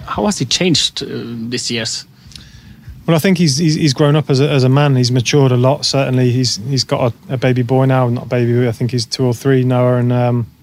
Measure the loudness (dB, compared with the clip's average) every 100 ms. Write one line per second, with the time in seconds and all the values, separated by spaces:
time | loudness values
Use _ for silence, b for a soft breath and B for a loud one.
0 | -8 -2 -2 -2 -4 -2 0 0 0 -4
1 | -8 -10 -10 -10 -8 -8 -6 -6 -6 -8
2 | -12 B B B B B B B B B
3 | 0 0 2 2 2 2 0 0 0 2
4 | 2 2 2 0 2 2 2 4 2 2
5 | 2 0 2 2 4 4 2 2 -2 -2
6 | 0 0 2 0 -2 -4 -4 -4 -2 -2
7 | -2 -4 -8 -2 0 0 0 2 2 2
8 | 0 -2 -4 -2 0 2 0 -2 -4 -4
9 | -6 -2 -2 0 2 2 2 2 2 2
10 | 0 0 0 0 -4 -12